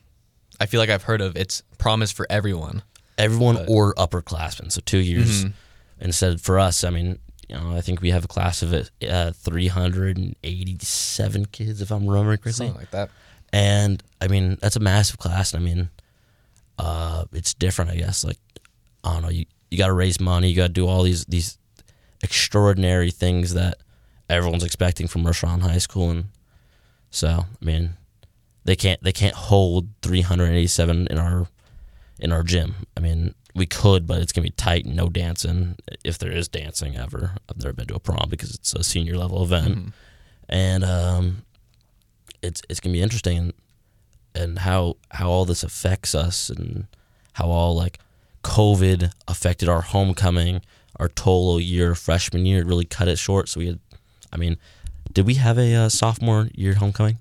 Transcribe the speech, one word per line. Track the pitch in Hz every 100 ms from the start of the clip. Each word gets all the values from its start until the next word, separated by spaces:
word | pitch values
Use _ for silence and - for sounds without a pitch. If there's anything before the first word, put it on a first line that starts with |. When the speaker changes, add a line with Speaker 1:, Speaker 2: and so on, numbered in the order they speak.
| _ _ _ _ _ -
Speaker 1:
I | 98
feel | 117
like | 110
I've | 101
heard | - 110
of. | 95 85
It's | 95 - - -
prom | 117 110
is | 107
for | - -
everyone. | 104 101 87 78 - - _ _ -
Speaker 2:
Everyone | 110 113 120 117
Speaker 1:
But | 87
Speaker 2:
or | 110 101 -
upperclassmen, | 90 87 - 82 80 - -
so | 90
two | - 98
years. | 90 85 117 104
Speaker 1:
Mm-hmm. | 95 101 - - _ -
Speaker 2:
Instead, | 90 82 92 82
for | - 92
us, | 95 85
I | 87
mean, | 85 87 92 - - -
you | 62
know, | 85 87
I |
think | 87 87
we | 87
have | 90
a | 87
class | - 90 87
of, | 85 82 - - -
uh, | 90 85
three | 85 - 85 90
hundred | 90 90 92 95 92
and | 92 -
eighty-seven | - 90 92 92 - - - - 101 101 101
kids, | - 110 107
if | 98
I'm | 107 101
remembering | 101 104 107
correctly. | 113 113 -
Speaker 1:
Something | -
like | -
that. | 95 101 - - - _
Speaker 2:
And, | 101 101 101 104 95 - _
I | 92
mean, | 98 92 98
that's | 104 110
a |
massive | 101 98 101 -
class, | 92 87 95
and, | 82
I | 87
mean, | 87 87 - _ _ _ _ _ _ _ -
uh, | 85 82 82 82 82
it's | - -
different, | - 90 - 87
I | 85
guess. | 87 95
Like, | 80 - _ - - _ _ _
I | 85
don't | 82
know, | 82
you, | 85 82 _ _
you | 85
gotta | 95
raise | 92 92 85
money, | 90 87 92
you | 87
gotta | 90
do | 85 90
all | 92
these, | 92 87 -
these | 87 85 - _ _ _ _ _ _
extraordinary | - - - 104 101 95 92 90 87
things | - 90 90 87
that | 90 90 - - _ _ _ -
everyone's | 87 87 85
expecting | 87 - 90 - 85
from | 87
Mershon | 85 85 87 87
High | 90 87
School, | - 98 87
and | 85 90 - _ _ _ _ _ _ _
so, | - 82 85 87 -
I | 85
mean, | 82 85 87 _ _ - _ _ _
they | - 92
can't, | 98 90
they | 92
can't | - 101 -
hold | - 101 92 87 87 -
three | - 92
hundred | 90 87 87
eighty-seven | 87 85 - 85 85 90
in | 78
our, | 85 90 87 - _ - - - - -
in | 78
our | 82
gym. | 85 87 82 95 - -
I |
mean, | 82 82 85 - _ 90
we | 90
could, | - 101 95 82
but | 85
it's | 82
gonna | -
be | 85
tight | - - 87 -
and | 78
no | 87
dancing, | 82 85 85 85 87 90 87 - -
if | - 82
there | 90
is | 85 85
dancing | 76 76 - 73 65
ever. | 62 - 90 95 -
I've | -
never | 64
been | 62 58
to | -
a |
prom | - 78 71
because | - 76
it's | - - -
a |
senior | 85 85 82 87
level | 90 92
event. | 87 90 80 -
Speaker 1:
Mm-hmm. | 92 - - - - _ -
Speaker 2:
And, | 87 95 95
um, | 92 90 90 90 90 95 - _ _ _ _ _ _ _ _ -
it's, | 90 82 -
it's | 87
gonna | 90
be | 87
interesting | 101 117 - 87
and, | 87 - _ _ _ _ _ _ _ -
and | 85 85
how, | 92 92 87 - _
how | - 92
all | 90 92
this | 85
affects | - - 92 92 -
us | 76 85 90 -
and | - 82 90 98 _ _ _ _
how | - 85
all, | 87 85 85
like, | 87 - _ _ _ -
covid | - - 107 101 95 92 87 - -
affected | 90 92 87 85
our | 85
homecoming, | 82 98 95 90 92 87 85 90 - _ _ -
our | 85
Tolo | - - 92 90 87
year, | 87 87 87 87
freshman | - 85 - 87 92
year. | 95
It | 85
really | 87 85
cut | - 87
it | 80
short. | - 98 -
So | -
we | 85
had, | 87 - - _ _ -
I | 80
mean, | 85 80 - - - - -
did | - 98
we | 131
have | 120 117
a, | 120
uh, | 117 110
sophomore | - 110 113 117 110 110
year | - 95 98
homecoming? | 101 98 107 113